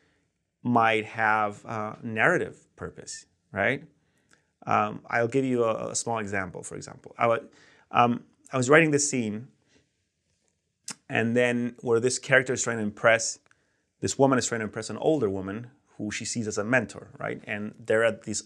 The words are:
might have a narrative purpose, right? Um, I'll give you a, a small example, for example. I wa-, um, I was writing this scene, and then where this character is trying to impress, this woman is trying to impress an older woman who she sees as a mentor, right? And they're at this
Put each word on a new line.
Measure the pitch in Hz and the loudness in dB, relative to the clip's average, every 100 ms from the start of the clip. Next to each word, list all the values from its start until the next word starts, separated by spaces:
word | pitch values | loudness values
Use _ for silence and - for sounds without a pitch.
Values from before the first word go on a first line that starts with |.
| _ _ _ _ _ _ | _ _ _ _ _ _
might | 120 117 113 110 | 0 4 4 2
have | 107 113 110 110 104 104 117 | -2 -2 0 2 0 -4 -10
a | 110 107 - | -8 -8 -10
narrative | 120 110 135 175 87 - _ - | -8 0 2 2 -2 -10 _ -14
purpose, | 85 - - - - _ _ | -14 -12 -16 -16 -18 _ _
right? | 98 104 143 160 _ _ _ _ _ _ _ - | -2 0 -2 -8 _ _ _ _ _ _ _ 0
Um, | 107 107 110 - | 0 0 -4 -4
I'll | 120 117 | -2 0
give | 135 | 0
you | 135 123 | 0 0
a, | 113 113 117 | 0 -2 -4
a | |
small | 113 120 113 | -6 -4 -6
example, | 101 101 92 - | -4 -6 -6 -10
for | - 101 | -14 -14
example. | 95 - - - | -14 -18 -12 0
I | 117 | 2
wa-, | 117 - _ - _ _ | 2 -2 _ -20 _ _
um, | - 120 120 - _ - | 2 4 2 -8 _ -6
I | 131 | -2
was | 123 | 6
writing | 156 160 | 6 6
this | 143 - | 2 0
scene, | 131 110 107 131 _ _ _ _ _ _ _ _ _ _ _ _ _ - - - | -2 -4 -6 -12 _ _ _ _ _ _ _ _ _ _ _ _ _ -16 -16 -4
and | 120 113 120 | -2 2 2
then | 123 120 120 - | 2 2 -4 -6
where | 127 117 | 0 2
this | 127 127 | 2 -2
character | - 135 131 | 4 4 4
is | 127 | -2
trying | 120 117 | -2 -2
to | |
impress, | 104 - 117 113 - - _ _ _ _ _ - | -4 2 4 4 2 -8 _ _ _ _ _ -8
this | - - | -4 4
woman | 135 127 | 4 4
is | - | 0
trying | 117 | -4
to | |
impress | 107 113 110 | -6 -8 -10
an | 107 | -4
older | - 156 104 | 0 0 0
woman | 95 95 107 123 _ _ - | -4 -8 -10 -12 _ _ -12
who | 107 | -8
she | - | -8
sees | 110 120 107 | -8 -6 -6
as | 104 | -4
a | |
mentor, | 104 127 101 - - - | 0 0 -2 -10 -18 -10
right? | 107 - | -10 -8
And | - 104 107 - | -8 -8 -8 -8
they're | 113 110 | 0 2
at | 117 104 | 2 0
this | - 101 | -8 -8